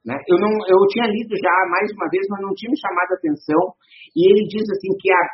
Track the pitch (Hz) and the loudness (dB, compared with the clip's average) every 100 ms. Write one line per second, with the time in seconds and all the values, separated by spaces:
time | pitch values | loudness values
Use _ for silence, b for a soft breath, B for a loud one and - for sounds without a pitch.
0 | 113 135 - 175 208 220 190 190 196 233 | -10 -8 2 2 2 0 2 4 4 2
1 | 233 214 233 202 185 175 185 175 208 208 | -2 -2 -4 -2 0 2 0 0 -2 -4
2 | 165 180 196 202 196 196 220 277 202 180 | -4 -4 -4 -6 -8 -8 -6 -6 -4 -4
3 | 185 185 160 147 - 151 - - b b | -2 -2 -4 -4 -2 0 0 -6 b b
4 | b - 180 208 180 208 214 190 190 190 | b 2 4 6 2 -4 -4 -4 -4 -2
5 | 190 180 175 | 0 2 0